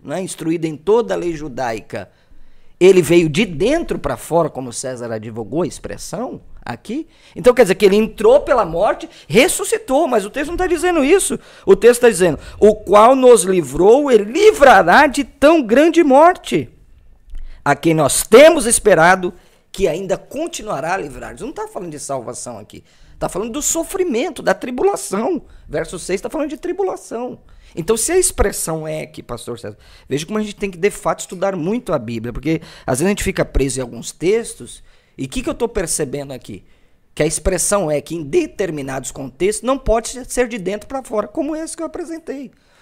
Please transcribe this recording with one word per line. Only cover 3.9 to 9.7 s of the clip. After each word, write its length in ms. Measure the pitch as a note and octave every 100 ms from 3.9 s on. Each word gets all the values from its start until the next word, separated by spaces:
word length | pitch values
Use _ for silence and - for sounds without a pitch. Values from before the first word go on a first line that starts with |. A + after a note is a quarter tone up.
| -
pra 200 | C#3 A#2
fora, 320 | - E3 D3+
como 240 | D3 B2+
César 380 | - C3 B2 A#2
advogou 480 | A2 A2 A2+ G2+ E3
a 40 | -
expressão 760 | - - - - F#3 C#4 - - -
aqui, 440 | - A#2 - C#4 D#4 _ _ -
então 180 | B3
quer 80 | B3
dizer 120 | F#3+ F#3
que 100 | G3+
ele 100 | G#3
entrou 460 | A3 - G#3+ C#4+
pela 240 | E4 B3+ E3
morte, 440 | E3+ A3+ - D#4+ - -
ressuscitou, 800 | F3+ - - -